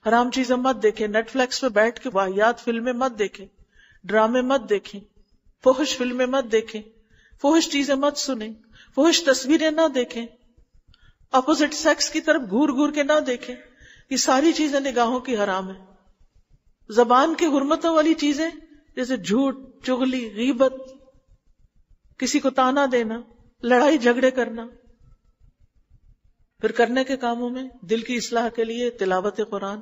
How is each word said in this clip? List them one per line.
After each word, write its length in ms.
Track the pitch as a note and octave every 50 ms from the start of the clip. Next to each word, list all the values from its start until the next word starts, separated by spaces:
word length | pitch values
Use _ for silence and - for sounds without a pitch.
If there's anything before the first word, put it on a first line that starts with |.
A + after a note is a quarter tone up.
| _ A3
حرام 220 | A3+ A#3 B3 B3+
چیزیں 260 | - C4 B3+ A#3 B3+
مت 260 | B3 B3 C4 C4 G#3+
دیکھیں، 260 | - G#3+ G3+ - G#3+ G#3+
نیٹ 220 | G3+ A3 A3+ -
فلیکس 300 | - C4 B3+ B3+ - -
پہ 80 | - C4
بیٹھ 320 | G3+ G3+ G#3+ A#3 A#3 -
کے 100 | - B3+
واہیات 480 | F#3 F#3+ G3 F#3+ F#3+ G3 G#3+ A#3 A#3+ -
فلمیں 320 | - A#3+ A#3 A3+ A3+ B3+
مت 260 | B3 A#3+ B3+ C4 A#3+ G#3
دیکھیں، 280 | G#3 F#3+ _ - F#3+ G3 _ _ _ _ _ _ _ _ _ _ _
ڈرامے 360 | F3+ G3 A3 A3 A3 A#3+ B3+
مت 280 | B3 B3+ C4+ C4+ A3 G3+
دیکھیں، 320 | G#3 G3 - - - G3+ F#3 _ _ _ _ _ _ _ _ _ _ _ -
فحش 320 | B3+ C4 C4 D#4 D#4 -
فلمیں 300 | - B3 B3 B3 B3 B3+
مت 260 | B3 B3+ C#4 C4 A3+
دیکھیں، 300 | A3 A3 A3 - - G#3+ G#3+ - _ _ _ _ _ _ _ _ - -
فحش 260 | - C#4+ D#4+ E4 D#4+ -
چیزیں 240 | - C#4+ C#4 C#4 C#4
مت 220 | C4+ C#4+ D4 C#4+
سنیں، 380 | - - - C4 A3+ G#3+ A3 A3 - _ _ - - - _ _
فحش 280 | - C#4 E4+ E4 -
تصویریں 480 | E4+ C#4 C4 C4 - B3+ D#4 D#4+ D#4+ D#4
نہ 180 | D#4 D#4 E4 D#4 C4
دیکھیں، 320 | B3+ A#3+ A#3+ - A#3 A#3 A#3 - _ _ _ _ _ _ _ _ - _ _ - _ _ - _ _ _ _
اپوزٹ 440 | - C4 B3+ C#4+ D#4 - D4+ C#4+ -
سیکس 360 | - - D#4 D4 D4 - -
کی 100 | - D#4
طرف 220 | D#4 D#4+ D4+ D#4+ C4 G3
گور 180 | F#3 A#3+ D4+ D4+
گور 240 | - B3+ D4 D4
کے 100 | D4 D4
نہ 180 | C#4+ C#4 D4+ D4+ D4
دیکھیں۔ 300 | C4 B3 A#3+ - - B3 B3 - - _ _ - - - - _ _
یہ 60 | C4+
ساری 360 | B3 - - C4+ C4 D4 E4
چیزیں 280 | D#4 - D#4 D4+ C4+ C#4
نگاہوں 400 | C#4 C#4 B3 A#3+ A#3+ A3+ B3+ B3+
کی 160 | B3 C4+ B3
حرام 340 | G#3 G#3 G3+ F#3 F#3+ F#3+ F#3+
ہیں۔ 160 | F#3+ - - _ _ _ _ _ _ _ - _ _ _ _ _ _ _ _ _ _ _ _ _
زبان 460 | G#3+ G#3+ A#3+ A3+ B3 B3+ C#4 E4 D#4+
کی 120 | D4 E4+
حرمتوں 480 | D#4+ C4+ C#4 C4+ C#4 D#4 D#4+ D#4+ E4 E4
والی 200 | D#4 D#4 D#4+ D#4+
چیزیں 360 | D#4+ D4 D4 D4 C#4 D#4+ E4 D#4+ - - _ - - _ _ _
جیسے 200 | - B3+ A#3+ C4
جھوٹ، 400 | A3+ F3+ E3 G3+ B3 C#4 C4+ C4 C4+ - - - _ -
چغلی، 460 | - B3+ A#3+ C4 C4 B3+ C4 A#3+ A3 G3
غیبت، 360 | G3+ A#3 C4 C#4 A#3 C4+ C4 C4 - - - - - _ _ _ _ _ _ _ _ _ _ _ _ _ _ _ _ _ _ - _ _ _ _ _
کسی 200 | C4 B3+ - D4
کو 120 | - C4+
تانا 360 | C4 - C4 B3+ C4 C#4+ C#4+ C4+
دینا، 280 | B3 A#3+ A#3 A3 A3 A#3 A#3+ _ _ _ _ _ _ _
لڑائی 360 | - A#3 B3 B3 D4 D4 D#4+ D4+
جھگڑے 320 | A3+ A#3+ A#3+ B3 B3+ B3+
کرنا۔ 360 | C4 C4 A#3+ A3 A3+ A3+ A3+ B3 - - _ _ _ _ _ - - _ _ _ _ _ _ _ _ _ _ _ _ _ _ _ _ - _ - - _ _ _ _ _ _ _ _ _
پھر 120 | - A3
کرنے 320 | A3 - A#3+ A3+ B3 C4 C4
کے 120 | C4 C#4
کاموں 340 | C4 B3+ A#3+ A#3 A#3 B3 A#3+
میں 180 | B3 B3+ C4 C4 - -
دل 180 | - E3 A3 A3+
کی 160 | A3 - B3
اصلاح 320 | A#3+ - - A#3+ A#3 A#3 A3+
کے 160 | A3+ - A3+
لیے 260 | A3+ A3+ A#3+ B3 A#3+
تلاوت 500 | A#3 A#3 G3+ F#3 F#3 F#3 F#3 G#3 G3+ - G#3+ G#3
قرآن۔ 300 | G3+ G3 G3 G3 G3+ G#3+